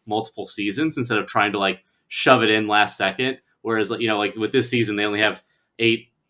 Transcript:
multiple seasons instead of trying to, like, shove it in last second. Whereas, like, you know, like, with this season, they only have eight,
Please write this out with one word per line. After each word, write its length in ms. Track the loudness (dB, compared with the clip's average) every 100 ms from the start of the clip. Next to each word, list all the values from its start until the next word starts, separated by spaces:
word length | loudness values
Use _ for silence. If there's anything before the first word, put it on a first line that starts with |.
| -6
multiple 400 | -4 -4 -8 -10
seasons 500 | -6 -4 -2 -2 -2
instead 220 | -2 -2
of 80 | -2
trying 260 | 0 0
to, 60 | 0
like, 260 | 0 -2 _ _ -12
shove 360 | 0 4 4
it 60 | 6
in 180 | 2 2
last 300 | 2 2 0
second. 400 | -2 -2 -4 -6 _ _
Whereas, 300 | -4 -2 -2
like, 100 | -2
you 80 | -2
know, 80 | 0
like, 180 | -2 -2
with 160 | -2
this 180 | 0 0
season, 260 | 0 0 0
they 80 |
only 160 | -2 0
have 240 | 0 -2 _ _ _ -2
eight, 300 | 0 0 -4 _ _